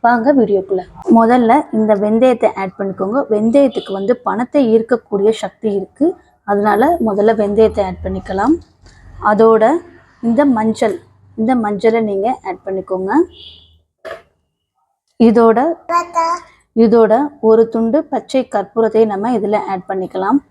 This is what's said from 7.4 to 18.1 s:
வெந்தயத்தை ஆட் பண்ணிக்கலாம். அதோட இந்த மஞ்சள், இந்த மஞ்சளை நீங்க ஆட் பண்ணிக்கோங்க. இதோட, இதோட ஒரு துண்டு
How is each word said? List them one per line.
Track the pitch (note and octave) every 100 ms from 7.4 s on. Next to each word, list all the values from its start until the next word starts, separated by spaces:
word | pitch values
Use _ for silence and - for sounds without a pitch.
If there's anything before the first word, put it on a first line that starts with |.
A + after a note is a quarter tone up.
வெந்தயத்தை | G3+ G#3 A3 A3 F#3+
ஆட் | F3+
பண்ணிக்கலாம். | F#3+ F#3+ F#3 F#3+ A3 E4+ - _ _ _ - - G#3+
அதோட | G#3 A3+ A3 A3 E4 - - _ _ A#3
இந்த | A#3 D4 A#3
மஞ்சள், | A3 G#3+ A3+ F#3+ - _ _ -
இந்த | A3 B3+
மஞ்சளை | G#3+ G#3 A3 A3+ G#3+
நீங்க | G3 G#3 B3+ G3
ஆட் | F3+ -
பண்ணிக்கோங்க. | F#3+ F#3+ F#3 F#3+ C4 F4+ - - - _ _ _ _ - - _ _ _ _ _ _ _ _ _ _
இதோட, | A3+ A3+ A#3 A3 D4 E4+ - E4+ F4 E4+ E4 E4+ - _ _ -
இதோட | A3+ A#3 A3 A3 D4 - A3
ஒரு | A3 A3+
துண்டு | A3+ A3+ C4+ D#4+